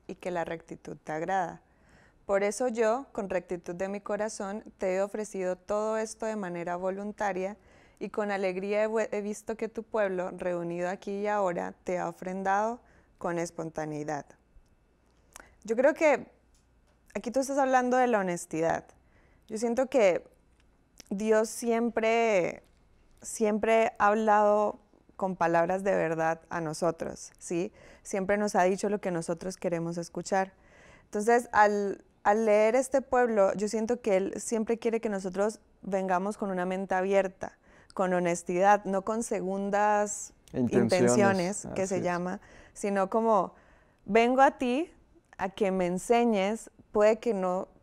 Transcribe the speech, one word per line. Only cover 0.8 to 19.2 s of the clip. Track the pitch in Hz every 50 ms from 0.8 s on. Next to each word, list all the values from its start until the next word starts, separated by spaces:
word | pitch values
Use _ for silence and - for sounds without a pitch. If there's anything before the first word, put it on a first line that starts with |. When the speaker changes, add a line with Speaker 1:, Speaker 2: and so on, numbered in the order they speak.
| _ - 170 151 _
Speaker 1:
te | - 156
agrada. | 156 165 175 190 190 180 165 170 170 _ _ _ _ _ _ _ _ _ _ _ _ _
Por | - 202 196 196
eso | 202 214 - 254 247
yo, | 220 226 226 214 220 262 277 - _
con | - 208 185
rectitud | 196 180 180 - 185 175 - - 175
de | 175 190 190
mi | 202 202
corazón, | - - 208 202 208 220 - - 214 196 202 220 - - - _
te | - 185 185
he | 185 196
ofrecido | 208 - 214 214 - - 190 185 180 185
todo | 180 _ - 214 208 214 220 220 220
esto | 220 220 - - 233
de | 220 220
manera | 214 202 180 175 170 170 175 175
voluntaria | 175 185 190 190 190 202 208 208 - 214 202 190 185 185 190 208 - _ _ - - - _ _ _
y | - 202
con | - - 208 208
alegría | 202 190 202 185 185 185 190 202 208 208 214
he |
vu-, | 220 220 226 214 -
he | - 208
visto | 202 208 208 - - - 226
que | 214 226 214
tu | - - 214
pueblo, | _ - 226 208 196 190 180 175 185
reunido | 185 180 185 180 175 175 170 170 170 175 175 175
aquí | 190 196 - 208 196 196 202
y |
ahora, | 208 208 208 202 185 175 180 185 185 190 _ _
te | - 185 175
ha | 170 170
ofrendado | 170 - - 185 185 190 190 190 196 202 214 226 233 247 _ _ _ _ _ _ _ _
con | - 185 170 170
espontaneidad". | 165 170 - - 160 165 160 - 156 156 151 147 151 151 156 143 139 _ - _ _ _ _ - _ _ _ _ _ _ _ _ _ _ _ _ _ _ _ - - - _ _ _
Yo | 202 226
creo | 214 254 294 311
que | - 330 302 269 202 - - _ _ _ _ _ _ _ _ _ _ _ _ _ _ _ _ _
aquí | 226 - 240
tú | 220 262
estás | 269 247 277 277
hablando | 269 262 262 254 247 247 247
de | 254 254
la | 247 233 208
honestidad. | 190 185 175 170 - - - 156 160 165 160 156 - - _ _ _ _ _ _